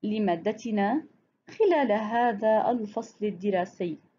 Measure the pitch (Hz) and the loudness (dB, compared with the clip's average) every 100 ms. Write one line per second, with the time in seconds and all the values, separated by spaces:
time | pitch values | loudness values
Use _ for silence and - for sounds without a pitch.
0 | 208 214 202 170 165 220 233 214 202 269 | -4 -2 0 0 -2 -4 -4 0 0 0
1 | - _ _ _ - - 427 330 277 208 | -4 _ _ _ -20 0 4 4 4 0
2 | 214 233 240 208 220 220 - 247 208 - | 0 0 0 2 2 2 2 0 -4 -8
3 | 226 _ 208 175 202 190 180 - 180 151 | -10 _ -6 -2 -2 0 -2 -4 -6 -6
4 | _ | _